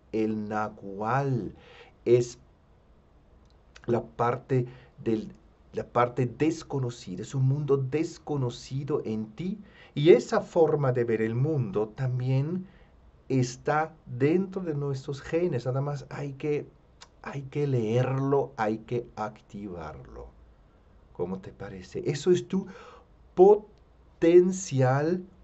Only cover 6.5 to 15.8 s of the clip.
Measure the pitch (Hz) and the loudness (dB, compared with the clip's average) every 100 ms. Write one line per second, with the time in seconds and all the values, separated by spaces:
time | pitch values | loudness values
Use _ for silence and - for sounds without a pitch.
6.5 | 160 - 139 123 - - 90 117 135 131 | -2 -6 -6 -6 -8 -12 -12 -6 -2 0
7.5 | 147 143 139 131 151 165 - - 143 123 | 0 0 0 0 -2 -4 -8 -6 -4 -4
8.5 | - - 135 143 143 110 110 107 - 180 | -6 -10 -8 -4 -4 -2 -6 -6 -8 -8
9.5 | 220 - - - 143 151 233 - 208 - | -8 -12 -20 -10 4 8 8 6 -2 0
10.5 | 175 156 151 135 123 117 110 110 120 147 | 4 4 4 2 2 2 2 0 0 0
11.5 | 147 107 101 110 - 127 123 127 131 151 | 0 0 -2 -2 -4 -4 -2 0 0 0
12.5 | 185 185 - - - - - - 131 120 | -4 -8 -16 -20 -20 -20 -16 -2 0 0
13.5 | - - 151 160 - - 120 143 185 196 | -2 -2 0 -2 -8 -12 0 2 2 0
14.5 | 190 175 143 143 135 - 135 - 165 180 | -6 -6 -4 -4 -6 -8 -10 -4 -2 0
15.5 | 120 131 131 | -2 -2 -2